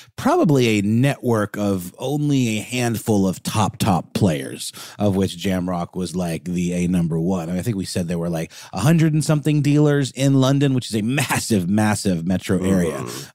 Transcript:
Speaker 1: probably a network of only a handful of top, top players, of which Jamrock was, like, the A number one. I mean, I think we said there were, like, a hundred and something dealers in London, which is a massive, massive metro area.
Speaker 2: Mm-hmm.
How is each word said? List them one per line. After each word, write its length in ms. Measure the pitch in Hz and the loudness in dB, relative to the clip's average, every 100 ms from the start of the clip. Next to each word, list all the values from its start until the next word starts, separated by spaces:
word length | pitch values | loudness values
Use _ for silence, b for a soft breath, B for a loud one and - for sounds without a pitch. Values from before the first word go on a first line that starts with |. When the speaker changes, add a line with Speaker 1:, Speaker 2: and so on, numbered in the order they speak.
| B - | B -4
Speaker 1:
probably 640 | 254 359 220 139 120 107 | 0 2 4 4 4 4
a 20 | |
network 720 | 98 113 139 131 127 110 101 104 | 2 2 2 0 0 0 0 -2
of 400 | 101 98 90 - | -2 -2 -4 -8
only 600 | 131 147 147 135 120 107 | -6 -2 0 0 0 -2
a 40 | |
handful 680 | 101 127 120 104 - 104 95 | -4 -4 -2 -2 0 2 2
of 120 | 87 | -2
top, 340 | - 110 98 - | -4 -2 -2 0
top 360 | - 85 - | 0 0 -2
players, 600 | - 98 73 65 69 - - B B | 0 0 0 -6 -12 -12 -14 B B
of 160 | 104 95 | 0 0
which 220 | 95 87 | -2 -2
Jamrock 580 | 95 92 90 87 85 95 | -4 -2 -2 -4 -6 -8
was, 220 | 87 90 | -6 -4
like, 260 | 85 80 | -4 -6
the 300 | 87 90 87 | -6 -4 -2
A 140 | 87 87 | 0 0
number 300 | 90 85 82 | 0 0 0
one. 300 | 85 95 82 | -2 -2 -4
I 60 | |
mean, 60 | 90 | -4
I 40 | |
think 140 | 101 98 | -4 -4
we 80 | 92 | -4
said 240 | 101 85 | -4 -4
there 100 | 87 | -4
were, 80 | 85 | -4
like, 240 | 82 82 B B | -4 -6 B B
a 60 | 92 | 0
hundred 320 | 127 165 160 | 4 4 4
and 100 | 151 | 2
something 380 | 143 151 151 151 | 2 0 2 2
dealers 500 | 147 147 147 143 131 | 4 4 4 2 -2
in 300 | - 139 135 | 0 2 4
London, 320 | 131 139 139 | 4 4 2
which 160 | 131 - | 0 -2
is 80 | 110 | -2
a 40 | |
massive, 680 | 107 139 - 139 - 107 87 | -2 -2 -2 -4 0 0 2
massive 580 | 107 107 101 101 85 85 | 2 2 0 0 -2 0
metro 340 | 90 - 92 | -2 0 0
area. 360 | 92 95 82 69 | 2 2 0 -2
Speaker 2:
Mm-hmm. 320 | 60 64 - | -8 -10 -14